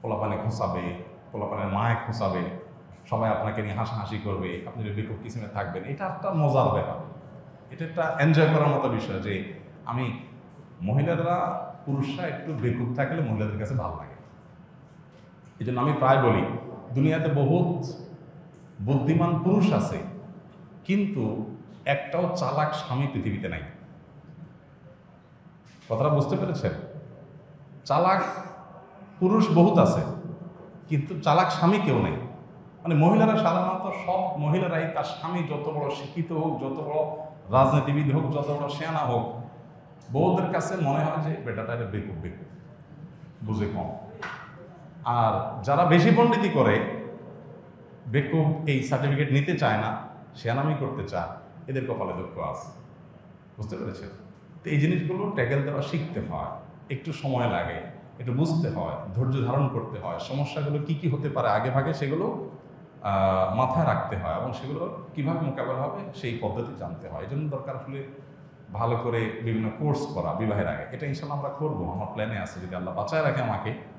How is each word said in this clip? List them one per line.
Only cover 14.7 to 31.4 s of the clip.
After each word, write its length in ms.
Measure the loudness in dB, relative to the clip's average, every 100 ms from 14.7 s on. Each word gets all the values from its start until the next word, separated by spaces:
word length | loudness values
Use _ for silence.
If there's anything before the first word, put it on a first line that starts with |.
| -20 -20 -20 -20 -20 -20 -20 -20 -8
এই 60 | -4
জন্য 140 | 0
আমি 120 | 2 4
প্রায় 240 | 6 6
বলি, 200 | 6 4 2 -4 -8 -14 -6
দুনিয়াতে 340 | 2 4 4 2
বহুত 580 | 2 4 4 4 0 -4 -8 -14 -18 -20 -20 -20 -20 -20 -8
বুদ্ধিমান 600 | 0 2 4 4 4 2
পুরুষ 300 | 4 6 6
আছে, 260 | 4 2 -4 -6 -12 -14 -18 -20 -20 -20 -18
কিন্তু 640 | 0 0 2 0 -2 -2 -6 -10 -16 -8
একটাও 520 | 0 0 0 -2 0 0
চালাক 380 | 0 0 0
স্বামী 320 | -2 -4 -2 -2
পৃথিবীতে 360 | -2 -2 -4 -4
নাই। 140 | -6 -10 -16 -20 -20 -20 -20 -20 -20 -20 -20 -20 -20 -20 -20 -20 -20 -20 -20 -20 -20 -20 -20 -6
কথাটা 200 | 0 4
বুঝতে 280 | 4 2 0
পেরেছেন? 360 | 0 0 -2 -4 -10 -14 -16 -18 -20 -20 -20 -20 -20 -20
চালাক 380 | 0 4 4 4 2 -6 -12 -16 -18 -20 -20 -20 -20 0
পুরুষ 300 | 4 6 6
বহুত 240 | 8 8 8
আছে, 220 | 6 4 -2 -6 -8 -12 -14 -16 -20 -20 -2
কিন্তু 320 | 0 0 0
চালাক 320 | 4 6